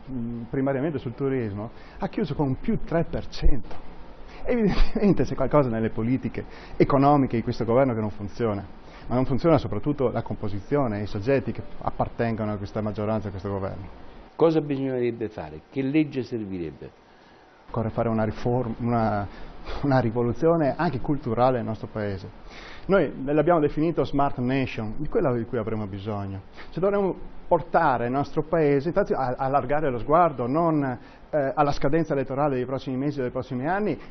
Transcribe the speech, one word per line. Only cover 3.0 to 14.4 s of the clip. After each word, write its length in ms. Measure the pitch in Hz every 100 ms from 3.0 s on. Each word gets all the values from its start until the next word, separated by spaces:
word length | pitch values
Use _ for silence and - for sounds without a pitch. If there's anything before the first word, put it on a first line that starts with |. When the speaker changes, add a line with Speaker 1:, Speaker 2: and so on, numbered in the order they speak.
Speaker 1:
per 240 | - 113 -
cento. 640 | - 160 - - - - - - - - -
Evidentemente 800 | - 233 202 226 - 226 202 151
c'è 120 | - 135
qualcosa 340 | 123 147 131
nelle 200 | 113 110
politiche 560 | - 113 131 117 - - - - -
economiche 580 | 117 131 143 147 123 117
di 80 |
questo 220 | 117 - 117
governo 280 | 120 135
che 60 | 113
non 120 | 107
funziona, 540 | - 101 - 113 101 92 - - - -
ma 80 | 123
non 100 | 131
funziona 320 | 127 170 143
soprattutto 520 | 101 101 151 143 123
la 120 | 113
composizione, 800 | - 113 107 101 - 147 123 101
i 40 | 101
soggetti 460 | 104 110 135 117
che 100 | 151 - -
appartengono 720 | - - 117 - 117 113 107
a 40 | 101
questa 240 | 101 110
maggioranza, 460 | 107 101 107 110 104
a 40 |
questo 180 | 95 101
governo. 600 | 98 98 101 92 - - - -
Speaker 2:
Cosa 240 | -